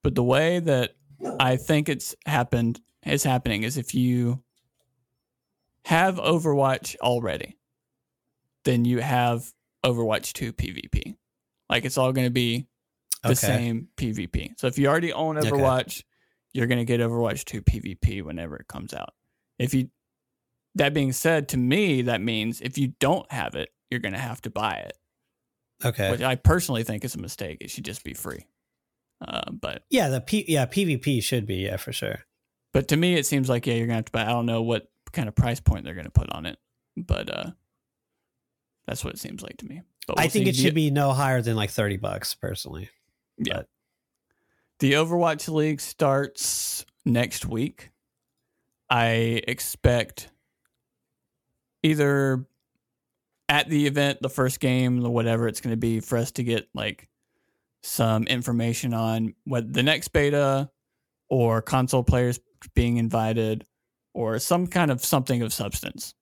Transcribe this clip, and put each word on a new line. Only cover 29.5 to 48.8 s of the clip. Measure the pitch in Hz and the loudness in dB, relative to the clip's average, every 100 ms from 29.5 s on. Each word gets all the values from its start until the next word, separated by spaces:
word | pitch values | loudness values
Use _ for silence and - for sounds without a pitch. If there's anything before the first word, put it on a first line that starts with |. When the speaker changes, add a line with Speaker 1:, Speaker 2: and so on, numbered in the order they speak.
Speaker 1:
but | - - - _ | -8 -10 -10 _
Speaker 2:
Yeah, | 262 151 | 0 2
the | 131 | 0
P-, | - 214 202 | 0 -2 2
yeah, | 151 127 | 0 2
P | 196 | 0
V | 190 131 | 0 0
P | 147 131 | 0 0
should | - 123 104 | 0 -2 -2
be, | 95 | -4
yeah, | 95 92 | -4 -4
for | - | -6
sure. | - 53 - - _ _ _ _ | -6 -6 -6 -12 _ _ _ _
Speaker 1:
But | 135 135 | -2 2
to | 151 | 2
me, | 175 175 | 4 2
it | 135 | 2
seems | 143 131 | 0 2
like, | 120 120 | 0 0
yeah, | 117 | 0
you're | 117 | 0
gonna | 117 | -2
have | 110 | -2
to | |
buy. | 123 | -2
I | 107 | 0
don't | 120 117 | 0 0
know | 117 | 0
what | 113 113 - _ - | 0 -2 -4 _ -10
kind | - 113 | -6 -2
of | - | 2
price | 120 117 | 2 2
point | - 110 - | 2 0 -4
they're | 87 | -10
gonna | 78 | -2
put | - - | -2 0
on | 82 80 | -8 -8
it, | - _ _ _ - | -10 _ _ _ -12
but, | 175 - - 50 | -4 -4 -4 -8
uh, | - - _ _ _ _ _ _ _ _ _ _ _ _ - | -8 -12 _ _ _ _ _ _ _ _ _ _ _ _ -10
that's | 120 | -6
what | - | -6
it | - | -10
seems | - - | -12 -12
like | - - | -14 -16
to | - | -16
me. | 151 - _ - | -16 -20 _ -6
But | - | 0
Speaker 2:
I | |
Speaker 1:
we'll | 160 | 0
Speaker 2:
think | 214 190 | 2 2
Speaker 1:
see. | |
Speaker 2:
it | 127 | 4
Speaker 1:
The | |
Speaker 2:
should | 135 156 | 2 4
be | 151 | 2
no | 139 139 | 2 2
higher | 131 139 127 | 2 2 2
than, | 117 113 | 0 0
like, | 104 | -2
thirty | - 104 98 | 0 -2 -2
bucks, | 104 - - - | -4 -6 -8 -6
personally. | 92 85 - 76 95 _ _ _ _ - | -6 -6 -8 -12 -14 _ _ _ _ -6
Speaker 1:
Yeah. | - - | -4 -4
Speaker 2:
But | - _ _ _ _ _ _ _ _ _ _ _ | -8 _ _ _ _ _ _ _ _ _ _ _
Speaker 1:
The | 139 | 2
Overwatch | 143 165 175 170 156 - | 4 4 2 2 0 -2
League | 156 156 147 | 0 0 0
starts | - - 151 135 139 - - - - - - _ - | -6 0 2 2 0 -4 -4 -4 -4 -8 -12 _ 0
next | 117 123 - - | 0 0 -4 -6
week. | 113 139 - - _ _ _ _ _ _ _ _ _ | -4 -4 -6 -20 _ _ _ _ _ _ _ _ _